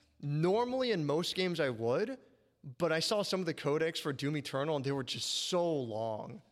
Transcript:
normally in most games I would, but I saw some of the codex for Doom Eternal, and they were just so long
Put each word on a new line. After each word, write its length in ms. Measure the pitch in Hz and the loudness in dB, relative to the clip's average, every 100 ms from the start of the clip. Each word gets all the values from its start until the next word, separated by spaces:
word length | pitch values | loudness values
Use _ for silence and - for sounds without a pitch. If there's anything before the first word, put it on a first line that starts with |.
| _ _ | _ _
normally 720 | 143 147 170 208 247 262 254 | -4 2 4 4 2 2 2
in 140 | 196 147 | 2 2
most 300 | 147 175 - | 0 0 0
games 240 | 185 165 | 0 2
I 100 | 143 | 0
would, 480 | 113 117 135 220 262 - _ _ _ 147 123 | 0 0 0 0 -6 -14 _ _ _ -16 -2
but 120 | 170 | 2
I 80 | 160 | 2
saw 220 | 160 214 | 2 0
some 160 | 196 190 | 2 0
of 60 | 175 | 0
the 60 | |
codex 460 | 147 147 151 160 165 | -2 0 2 0 -2
for 120 | 156 | -4
Doom 240 | 135 143 151 | -2 0 -2
Eternal, 380 | 139 135 151 151 | -2 -2 0 0
and 80 | 135 | 0
they 60 | |
were 120 | 139 | -2
just 460 | 123 120 - - - | -2 -4 -4 -4 0
so 180 | 180 170 | 2 2
long 680 | 151 120 107 113 110 123 123 - | 0 -2 -2 -2 -4 -6 -12 -18